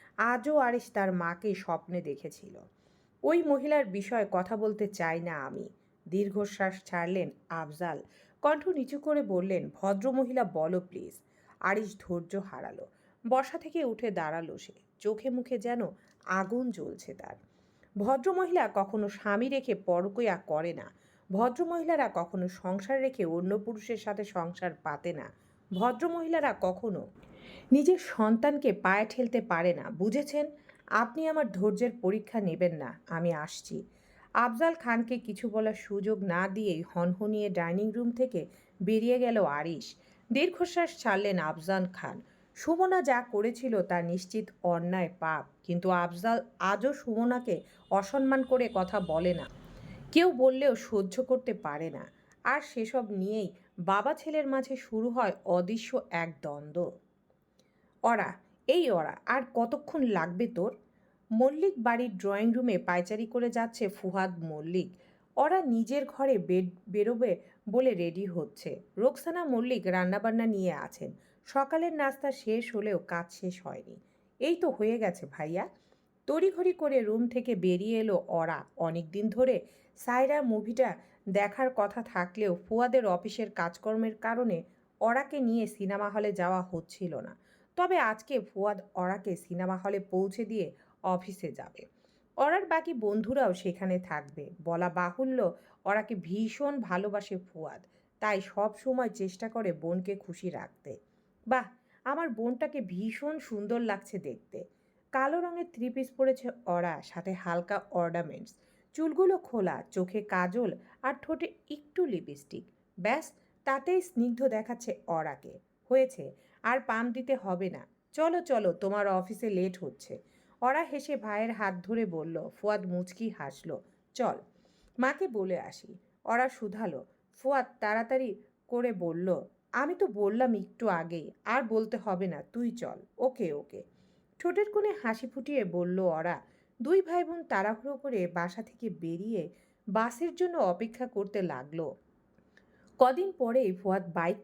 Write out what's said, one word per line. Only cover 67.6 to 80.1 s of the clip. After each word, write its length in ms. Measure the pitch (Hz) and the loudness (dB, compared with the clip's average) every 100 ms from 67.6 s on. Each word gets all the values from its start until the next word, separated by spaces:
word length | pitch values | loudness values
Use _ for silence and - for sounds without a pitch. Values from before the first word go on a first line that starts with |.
| 214 | -2
বলে 220 | 233 262 | 2 4
রেডি 340 | 185 170 170 196 | 2 -2 -2 -4
হচ্ছে। 560 | 170 143 - - - - - | -4 -6 -8 -10 -10 -10 0
রোকসানা 480 | 254 - 339 349 320 | 2 2 -4 -4 0
মল্লিক 420 | 240 247 233 180 | 0 0 0 0
রান্নাবান্না 580 | 185 180 202 226 226 226 | 2 2 0 0 2 2
নিয়ে 280 | 202 180 | 2 0
আছেন। 380 | 147 - - - - _ _ - | -2 -8 -10 -12 -14 _ _ -2
সকালের 480 | 269 269 320 339 | 0 2 0 0
নাস্তা 380 | 311 277 277 277 | 0 0 0 -4
শেষ 440 | 269 214 226 233 214 | -4 -2 -2 -2 -4
হলেও 220 | 214 180 | 0 -2
কাজ 280 | - 170 180 | -2 -6 -6
শেষ 360 | - 185 180 - | -8 -8 -8 -10
হয়নি। 340 | - - - _ _ _ _ | -12 -14 -20 _ _ _ _
"এই 160 | 285 339 | 0 2
তো 140 | 320 | 0
হয়ে 300 | - 214 233 | 2 0 2
গেছে 260 | 202 180 160 | 0 -2 -10
ভাইয়া।" 380 | - 156 175 285 - _ _ _ _ - | -8 -4 -4 -4 -10 _ _ _ _ -2
তড়িঘড়ি 460 | 311 381 349 359 | 2 2 4 0
করে 280 | 349 294 269 | 0 2 2
রুম 260 | 208 220 240 | 2 2 0
থেকে 280 | 240 247 226 | 0 -2 0
বেরিয়ে 440 | 185 180 214 226 | 2 2 0 0
এলো 240 | 220 180 - | 2 0 0
অরা। 380 | 170 160 156 - - | 0 0 -2 -8 -4
অনেক 340 | 165 165 160 | -2 -2 -4
দিন 180 | 196 214 | -2 -2
ধরে 360 | 214 262 214 - - _ - | 2 2 2 -4 -16 _ -10
সায়রা 440 | - | -2